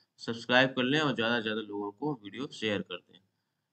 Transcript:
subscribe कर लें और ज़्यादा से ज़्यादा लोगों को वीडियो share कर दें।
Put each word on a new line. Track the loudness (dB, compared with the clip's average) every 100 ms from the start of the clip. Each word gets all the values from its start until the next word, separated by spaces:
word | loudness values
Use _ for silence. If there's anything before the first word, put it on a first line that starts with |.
| _ -12
subscribe | -8 -6 2 4 4
कर | 2
लें | 2 2
और | 2
ज़्यादा | 2 2 0
से |
ज़्यादा | 0 -4
लोगों | -6 -6 -6
को | -4 -4
वीडियो | -4 -8 -10 -10
share | -4 0 0
कर | -2 -10
दें। | -14 -20 _ _ _ _ _